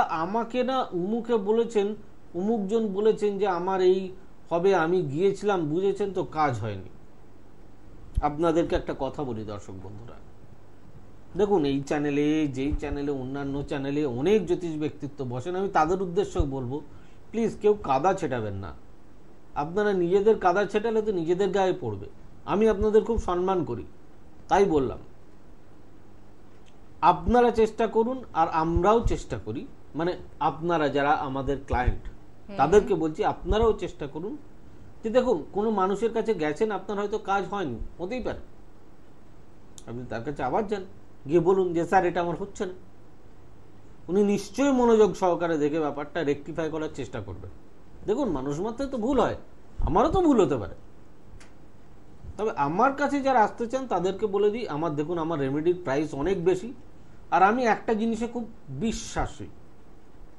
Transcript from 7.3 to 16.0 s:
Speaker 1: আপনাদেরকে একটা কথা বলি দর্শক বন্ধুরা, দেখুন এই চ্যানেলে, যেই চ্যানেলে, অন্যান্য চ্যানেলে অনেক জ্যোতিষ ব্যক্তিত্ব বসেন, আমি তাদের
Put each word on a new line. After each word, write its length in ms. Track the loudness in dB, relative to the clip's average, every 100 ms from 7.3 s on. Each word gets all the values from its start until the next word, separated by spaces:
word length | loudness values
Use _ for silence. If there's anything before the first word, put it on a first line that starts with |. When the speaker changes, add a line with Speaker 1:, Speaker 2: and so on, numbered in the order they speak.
| -14 -14 -14 -16 -16 -14 -14 -6 0
Speaker 1:
আপনাদেরকে 540 | 0 4 4 4 4 0
একটা 180 | -2 -4
কথা 260 | -4 -4
বলি 200 | -4 -4
দর্শক 280 | -6 -8 -10
বন্ধুরা, 440 | -12 -12 -12 -14 -14 -14 -14 -16 -16 -16 -16 -14 -14 -14 -14 -6 0
দেখুন 280 | 4 4
এই 180 | 4 0
চ্যানেলে, 640 | 0 0 2 2 4 4 2
যেই 260 | 0 -2
চ্যানেলে, 380 | -2 -2 -4 -2
অন্যান্য 520 | -4 -4 -4 -4 -4
চ্যানেলে 440 | -4 -4 -2 0 0
অনেক 400 | 0 4 4 4
জ্যোতিষ 300 | -2 -2 -4
ব্যক্তিত্ব 480 | -4 -4 -10 -8
বসেন, 320 | -6 -6 -4 -2
আমি 120 | 0
তাদের 340 | 2 2 2